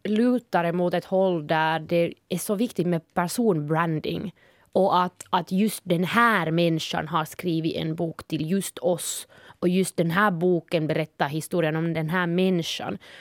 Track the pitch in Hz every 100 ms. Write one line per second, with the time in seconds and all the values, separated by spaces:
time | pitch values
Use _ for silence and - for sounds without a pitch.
0 | 196 214 247 247 - 180 170 175 175 175
1 | - 190 190 175 151 160 160 160 156 170
2 | 170 - - 170 - 202 240 - 175 165
3 | - - 175 - 226 165 147 160 170 156
4 | - 170 180 - _ _ _ 196 185 175
5 | 180 - - 190 165 185 214 - 180 170
6 | 180 208 240 208 160 165 170 160 - 170
7 | 156 165 156 - 180 160 160 - 160 160
8 | 165 - - 151 156 196 - - 175 175
9 | - - - - - - 180 185 185 -
10 | 170 165 214 170 180 175 - 170 151 156
11 | 156 - 147 156 - 180 156 160 165 160
12 | 156 180 175 175 190 180 165 - - 202
13 | - -